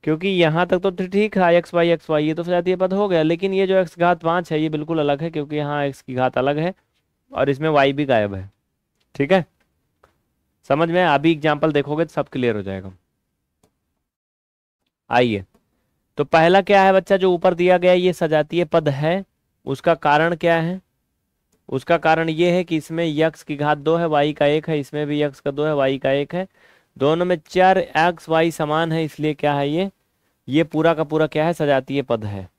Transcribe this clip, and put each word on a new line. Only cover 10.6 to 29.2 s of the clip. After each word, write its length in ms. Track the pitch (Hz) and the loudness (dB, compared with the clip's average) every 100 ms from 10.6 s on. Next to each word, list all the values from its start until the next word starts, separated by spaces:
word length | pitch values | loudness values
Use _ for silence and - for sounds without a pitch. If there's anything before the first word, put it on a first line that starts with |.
| _ | _
समझ 200 | 139 170 | 0 0
में 100 | 175 | 2
आया? 140 | 175 143 | 2 2
अभी 160 | 160 | 2
एग्जांपल 400 | 156 151 147 160 | 0 0 0 0
देखोगे 340 | 143 139 151 165 | 0 -2 -4 -4
तो 60 | |
सब 180 | - 139 | -4 -6
क्लियर 260 | 131 123 107 | -2 -2 -2
हो 60 | |
जाएगा। 300 | 98 95 95 92 _ _ _ _ _ _ _ _ _ _ _ _ _ _ _ _ _ _ _ _ _ | -6 -8 -10 -18 _ _ _ _ _ _ _ _ _ _ _ _ _ _ _ _ _ _ _ _ _
आइए, 340 | 120 123 101 95 _ _ _ _ _ _ - | 2 2 -2 -8 _ _ _ _ _ _ -6
तो 60 | 143 | 2
पहला 360 | 165 165 196 | 4 6 4
क्या 220 | 185 196 | 4 4
है 100 | 190 | 6
बच्चा, 240 | 190 185 196 | 4 2 0
जो 160 | 185 | 2
ऊपर 200 | 175 185 170 | 2 0 2
दिया 220 | 180 180 | 2 4
गया 160 | 180 | 4
ये 200 | 180 180 | 4 2
सजातीय 520 | 165 160 156 151 170 165 | 0 0 0 0 -2 0
पद 220 | 165 151 | 0 0
है, 320 | 139 156 190 190 _ _ _ - | -2 -2 -2 -6 _ _ _ -10
उसका 280 | 135 175 160 | -4 -2 0
कारण 380 | 151 147 165 165 | 2 2 2 0
क्या 220 | 170 165 | 0 0
है? 200 | 165 185 _ _ _ _ _ _ _ _ - | 0 -6 _ _ _ _ _ _ _ _ -8
उसका 280 | 131 - 170 | -8 0 0
कारण 300 | 160 160 165 | 2 2 0
ये 220 | 160 175 | 0 0
है 120 | 175 | 0
कि 140 | 170 160 | -2 -6
इसमें 280 | - 160 165 | -4 -4 -4
यक्स 360 | 147 160 - | 0 -2 -2
की 120 | - 143 | -12 -4
घात 220 | 147 151 | -2 0
दो 160 | 143 170 | 0 0
है, 100 | 170 | 0
वाई 260 | 151 147 | 0 0
का 120 | 147 143 | 0 0
एक 220 | 151 151 | 0 -2
है, 100 | 151 | -6
इसमें 260 | 135 147 147 | -6 -8 -4
भी 140 | 147 | -2
यक्स 180 | 147 135 | -4 -4
का 120 | 147 | -8
दो 140 | 139 151 | -4 -2
है, 100 | 147 | 0
वाई 220 | 135 139 | 0 0
का 140 | 135 | -2
एक 220 | 139 143 175 | -2 -2 -8
है, 120 | 190 _ _ _ _ - | -10 _ _ _ _ -2
दोनों 280 | 139 165 180 | 0 0 0
में 100 | 175 | -2
चर 380 | _ 185 185 190 | _ 2 4 4
एक्स 500 | - 151 170 170 - | 0 0 0 -2 -2
वाई 220 | 160 165 | 0 0
समान 400 | 160 151 156 165 | -2 -2 -2 0
है, 120 | 160 156 | -2 -4
इसलिए 280 | - | -4